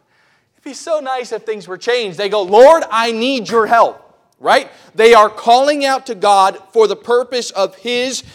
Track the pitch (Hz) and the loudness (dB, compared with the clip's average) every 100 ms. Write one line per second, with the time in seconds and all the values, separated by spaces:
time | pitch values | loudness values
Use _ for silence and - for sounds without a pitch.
0 | _ _ _ _ _ _ 294 247 339 311 | _ _ _ _ _ _ -18 -14 -8 -6
1 | 269 262 247 220 220 214 170 180 233 247 | -6 -8 -8 -10 -10 -10 -12 -8 -4 -4
2 | 214 160 202 208 180 208 269 330 - 220 | -4 -8 -4 -4 2 6 6 6 0 -4
3 | 233 220 247 269 180 226 214 233 160 - | -2 -4 -4 -4 -2 -2 2 2 2 -2
4 | _ _ _ _ 135 247 - - _ 165 | _ _ _ _ -2 -2 -2 -14 _ 2
5 | 226 226 208 - 226 240 277 294 277 262 | 4 6 4 0 0 2 2 -2 -2 -4
6 | - 202 202 196 190 190 _ 226 208 196 | -8 -4 0 2 2 -2 _ 0 0 -2
7 | - 240 247 254 226 196 190 - 233 247 | -4 -4 -2 -6 -6 -6 -6 -6 -6 -4
8 | 254 247 - | -4 -8 -14